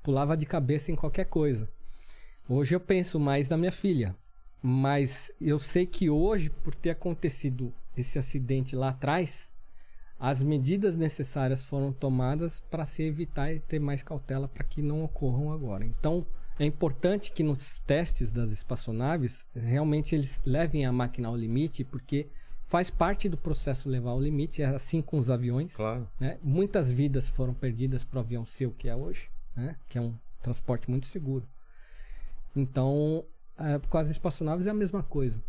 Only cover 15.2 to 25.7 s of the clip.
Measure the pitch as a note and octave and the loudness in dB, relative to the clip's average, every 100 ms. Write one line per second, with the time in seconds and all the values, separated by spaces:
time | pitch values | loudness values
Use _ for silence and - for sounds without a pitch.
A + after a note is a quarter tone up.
15.2 | C3+ B2 D3+ D#3 B2+ G2 A2 - D#3 E3+ | 2 2 0 -2 -2 0 2 4 2 2
16.2 | D#3+ - - - D3 D3+ E3 C3+ F3 G3+ | 0 -2 -2 2 2 2 2 4 2 2
17.2 | G3+ - D#3 C3+ - - - C#3+ F3 - | 0 0 2 0 -4 -6 2 2 4 2
18.2 | A#2 A#2 A2+ G#2 - A#2+ - A2+ C3 E3 | 2 2 0 0 -2 -4 -2 -2 0 0
19.2 | A#2+ - - - A#2 C3 D3+ D3+ D3+ D#3 | 0 -4 -10 -6 0 2 2 2 2 0
20.2 | C3+ - C3+ C3+ E3 D3+ C3 B2 A#2+ - | 2 2 4 4 4 2 2 2 0 -2
21.2 | A#2 A#2+ A2 A#2+ D#3 - C3 - - C#3 | -2 -2 0 0 0 -2 -4 -6 -2 -2
22.2 | D3 - - - - F3 F3+ - A3+ - | -2 -10 -6 -6 0 0 2 2 4 4
23.2 | G3+ D#3+ E3 D3 C#3+ C3 C#3 B2+ A#2+ A#2+ | 2 2 0 0 0 -2 0 -2 0 0
24.2 | C#3+ C#3+ D#3 - C#3 C3+ - E3 - D#3 | 2 2 0 0 0 0 -2 -2 0 0
25.2 | B2 B2 B2 B2 F3 | 2 2 2 0 -2